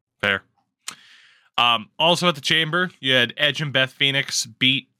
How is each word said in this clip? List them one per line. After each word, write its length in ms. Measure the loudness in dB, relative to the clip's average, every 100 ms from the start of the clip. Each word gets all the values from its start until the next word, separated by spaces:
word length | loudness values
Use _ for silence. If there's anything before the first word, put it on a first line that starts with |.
| _ _
Fair. 220 | -2 -2 -4 _ _ _ -20 -20 -20 -20 _ _ _ 0
Um, 320 | 0 0 -4 -2
also 300 | 2 2 0
at 60 | -2
the 60 |
Chamber, 480 | 0 0 0 -2 -4 -6
you 120 | 0
had 200 | 2 2 0
Edge 260 | -2 -2
and 120 | -2
Beth 180 | 0 -2
Phoenix 540 | 0 -2 0 -2 -4 -6
beat 420 | -2 0 0 -4 _